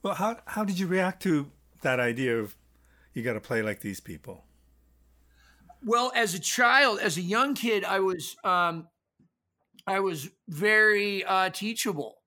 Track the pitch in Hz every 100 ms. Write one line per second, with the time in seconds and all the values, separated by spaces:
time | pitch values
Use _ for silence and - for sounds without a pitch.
0 | 196 160 208 226 - 214 208 180 190 185
1 | 185 185 190 156 143 _ _ _ 143 127
2 | 120 117 127 117 104 - _ _ _ _
3 | _ - 120 107 - 117 107 101 104 95
4 | - 80 - 90 _ _ _ _ _ _
5 | _ _ _ _ _ _ _ - 233 233
6 | 247 240 220 175 - - 240 262 277 208
7 | 208 160 180 214 277 269 233 214 185 196
8 | 190 180 139 - 196 180 175 165 165 _
9 | _ _ _ _ _ _ _ - - 190
10 | 196 160 139 _ - 151 208 214 214 208
11 | 208 196 180 190 185 - 208 220 - 156
12 | 113 -